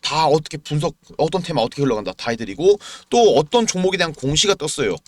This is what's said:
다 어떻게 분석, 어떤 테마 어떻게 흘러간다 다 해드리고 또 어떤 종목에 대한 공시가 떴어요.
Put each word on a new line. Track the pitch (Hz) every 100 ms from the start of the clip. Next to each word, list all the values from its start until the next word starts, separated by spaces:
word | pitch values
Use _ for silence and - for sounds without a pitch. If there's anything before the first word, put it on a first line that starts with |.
다 | - 147 156
어떻게 | 156 - 147
분석, | - 151 165 - _ -
어떤 | 156 190
테마 | 175 147
어떻게 | 117 -
흘러간다 | 139 107 92
다 | - 120
해드리고 | 117 104 98 185 208 - - -
또 | 240 220 117
어떤 | - 240 220
종목에 | 185 185 185
대한 | 165
공시가 | 156 135 151 202
떴어요. | 196 147 - 110 80